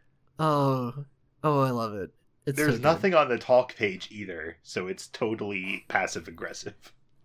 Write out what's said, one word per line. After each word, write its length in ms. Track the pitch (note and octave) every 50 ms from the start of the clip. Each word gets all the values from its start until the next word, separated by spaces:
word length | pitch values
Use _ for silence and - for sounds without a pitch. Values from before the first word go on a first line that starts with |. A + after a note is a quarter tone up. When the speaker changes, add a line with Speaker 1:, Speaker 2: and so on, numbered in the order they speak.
| _ _ _ _ _ _ _ -
Speaker 1:
Oh. 680 | D#3+ D#3 D3 C#3+ C#3 C3+ C3+ C3 B2 A#2+ B2+ C#3+ C#3+ - _ _ _ _ _ _ -
Oh, 160 | D#3 D3 C#3 C3+
I 80 | C3
love 240 | B2 A#2 A#2 G#2+ G#2
it. 160 | G2+ F2+ D#2+ - _ _ _ _ _ _
It's 120 | D3 C3+ C#3+
so 60 | D3+
Speaker 2:
There's 120 | C#3+ A#2+
Speaker 1:
good. 60 | A2+ B2+
Speaker 2:
nothing 320 | D3+ E3 E3 - G3 F3
on 140 | D#3 C#3+ C3
the 100 | A#2+ A2
talk 380 | - - B2+ B2 B2 - -
page 320 | - A#2 G2+ F#2 F#2 - -
either, 460 | G#2+ G#2 G2+ F#2 F2 D#2+ D2+ E2+ E2+ - _
so 240 | - - G#2 F2+ F#2
it's 180 | F#2+ - - -
totally 760 | - - B2 A2 A2 A2 G#2+ G2+ G2+ F#2 F#2 F#2+ G2 F#2+ - -
passive 400 | - G2 F#2 - - F2+ E2 -
aggressive. 640 | E2+ - F#2+ E2 D#2 - - G2+ - - - - - _ _ _ _ _ _